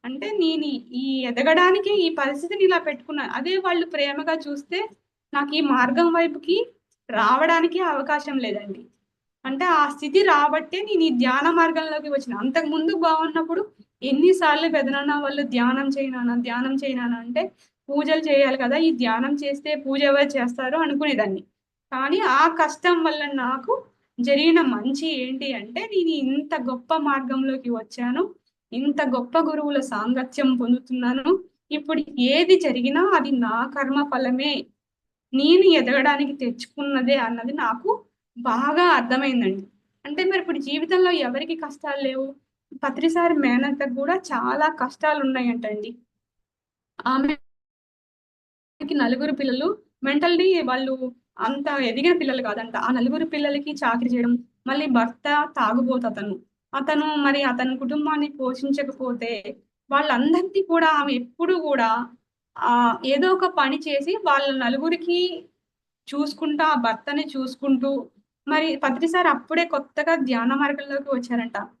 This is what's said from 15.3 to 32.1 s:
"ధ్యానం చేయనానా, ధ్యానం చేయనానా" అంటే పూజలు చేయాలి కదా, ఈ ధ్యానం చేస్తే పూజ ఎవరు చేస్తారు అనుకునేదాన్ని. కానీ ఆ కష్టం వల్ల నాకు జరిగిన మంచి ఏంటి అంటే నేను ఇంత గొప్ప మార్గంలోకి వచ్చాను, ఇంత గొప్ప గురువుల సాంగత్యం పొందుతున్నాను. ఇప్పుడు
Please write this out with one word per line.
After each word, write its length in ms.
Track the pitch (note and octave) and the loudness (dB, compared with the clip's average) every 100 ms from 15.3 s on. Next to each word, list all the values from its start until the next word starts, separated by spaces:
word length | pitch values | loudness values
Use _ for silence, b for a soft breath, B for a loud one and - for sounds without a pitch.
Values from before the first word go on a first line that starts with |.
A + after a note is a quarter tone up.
| C#4+ | -4
"ధ్యానం 460 | B3+ B3 A#3+ C4 C#4 | -2 0 0 0 -2
చేయనానా, 480 | C#4 C4+ B3+ A#3+ A#3+ | -2 -4 -4 -2 -2
ధ్యానం 380 | A#3+ A#3+ C4 | -2 -4 -2
చేయనానా" 420 | C4+ C#4 B3 A#3+ A#3 | -2 -4 -4 -4 -6
అంటే 360 | A#3 B3 F#4+ b b _ - | -4 -4 -4 b b _ -4
పూజలు 320 | C#4+ D4+ D#4+ | -2 0 0
చేయాలి 360 | D#4 C#4 C4+ C4 | 2 4 4 2
కదా, 200 | B3 C#4+ | 0 2
ఈ 160 | E4 | 2
ధ్యానం 420 | B3 A#3+ A3 C4+ | 2 0 0 0
చేస్తే 420 | C#4+ C#4+ C#4 D4+ D4 | -2 -4 -6 -4 -4
పూజ 260 | C#4 C#4 | -2 0
ఎవరు 260 | C#4+ C#4 C#4+ | 4 4 2
చేస్తారు 500 | C#4 A#3+ A#3+ B3+ D#4 | 0 -2 -4 -4 -2
అనుకునేదాన్ని. 680 | D#4+ C#4 D4+ C4 G3 F#3+ - _ _ _ _ | 0 0 0 0 -2 -2 -10 _ _ _ _
కానీ 280 | C4 C4+ F#4 C4+ | -6 0 0 2
ఆ 240 | C4 E4 | 4 4
కష్టం 480 | E4 D#4 D4 F4+ E4+ | 4 0 2 2 2
వల్ల 320 | D#4+ D4+ D4 | 2 -2 -4
నాకు 500 | C#4 B3 C4+ C4 - - _ _ - | -4 -2 -4 -2 -4 -4 _ _ -4
జరిగిన 440 | A#3+ C#4 D#4+ E4 | 2 4 6 6
మంచి 520 | C#4+ G#3+ A#3+ C#4 D#4+ | 4 0 -2 -2 -2
ఏంటి 400 | C#4+ B3+ C4 C#4+ | -4 -4 -6 -6
అంటే 320 | A#3 G#3 B3 A4 | -8 -8 -8 -2
నేను 360 | G4+ E4 D#4 | 0 0 0
ఇంత 380 | C4 C#4 D4 D#4 | 0 -2 -2 -4
గొప్ప 360 | B3 B3 - D#4+ | -4 -8 -4 -2
మార్గంలోకి 720 | C#4+ C#4 B3+ C4+ C4+ C4 A#3+ | 0 -2 -2 -2 -2 -4 -4
వచ్చాను, 640 | A#3 A3 - A#3+ C4 G4 - _ _ _ | -6 -8 -6 -4 -2 -4 -6 _ _ _
ఇంత 360 | A#3 C#4+ C#4 C#4 | -4 -2 0 0
గొప్ప 300 | B3 B3 - | -2 0 0
గురువుల 420 | D#4 D4+ D4 C#4+ | 0 -2 -2 -2
సాంగత్యం 760 | - G#3 A3+ B3+ B3+ - C4 B3+ | -2 -4 -2 -2 -4 -2 0 0
పొందుతున్నాను. 880 | A#3+ B3 - B3+ A#3+ C4 C4 F#4+ - _ _ | 2 0 0 -4 -2 0 0 0 -2 _ _
ఇప్పుడు 340 | D4+ D4 D#4+ D4+ | -8 -4 -4 -4